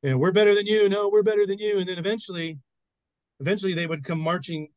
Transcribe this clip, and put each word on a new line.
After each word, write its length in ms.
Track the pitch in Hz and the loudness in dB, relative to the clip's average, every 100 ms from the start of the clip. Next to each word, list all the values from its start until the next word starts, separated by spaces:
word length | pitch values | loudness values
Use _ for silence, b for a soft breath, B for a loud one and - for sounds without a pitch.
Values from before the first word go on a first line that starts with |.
You 100 | 143 | 0
know, 60 | 131 | 2
We're 140 | 160 | 2
better 240 | 190 208 | 4 4
than 100 | 202 | 4
you. 220 | 202 214 208 | 2 4 4
No, 200 | 202 202 | 2 2
we're 140 | 214 | 2
better 220 | 208 214 | 2 2
than 140 | 202 196 | 0 0
you. 200 | 214 202 | -2 -2
And 80 | 185 | -2
then 100 | 180 | -4
eventually, 600 | 175 220 - 175 165 156 _ _ _ _ _ _ _ _ | -4 -4 -6 -8 -8 -8 _ _ _ _ _ _ _ _
eventually 340 | 139 196 190 | -4 -2 -2
they 140 | 170 170 | -2 -4
would 160 | 160 | -6
come 160 | 139 165 | -4 -4
marching, 500 | 156 175 143 165 151 | -2 -2 -4 -10 -10